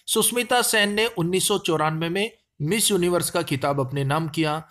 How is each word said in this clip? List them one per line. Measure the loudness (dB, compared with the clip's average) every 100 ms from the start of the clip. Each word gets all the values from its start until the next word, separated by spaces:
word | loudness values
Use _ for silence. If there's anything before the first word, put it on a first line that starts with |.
| -4
सुष्मिता | 0 2 0 0 2
सेन | 2 2 2
ने | 2 0
उन्नीस | 0 0 0 0
सौ | 0
चौरानवे | 0 0 0 0 -2
में | -2 -2 -6 _ -6
मिस | -2 0 2
यूनिवर्स | 2 2 0 0
का | -2
खिताब | -2 -2 0 -2
अपने | -2 -2
नाम | -2 -2 -2
किया। | -2 -2 -2 -8